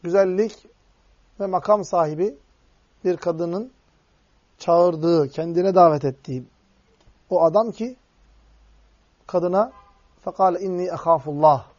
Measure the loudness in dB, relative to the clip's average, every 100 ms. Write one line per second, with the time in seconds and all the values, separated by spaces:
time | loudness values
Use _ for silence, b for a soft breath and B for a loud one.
0 | 0 0 0 0 -4 -6 _ _ _ _
1 | _ _ _ _ -4 -4 0 0 0 -2
2 | -2 -2 -4 -6 _ _ _ _ _ _
3 | -4 -2 -4 -4 -4 -6 -8 _ _ _
4 | _ _ _ _ _ _ 2 4 4 2
5 | 2 2 2 -4 -4 0 2 6 6 4
6 | -4 -6 -10 -10 -12 _ _ _ _ _
7 | _ _ _ 0 2 2 -2 -6 -10 -12
8 | _ _ _ _ _ _ _ _ _ _
9 | _ _ -6 -4 -2 -2 -2 -6 _ _
10 | _ _ -16 -2 0 0 -6 -6 -6 -6
11 | 0 0 0 2 4 4 -4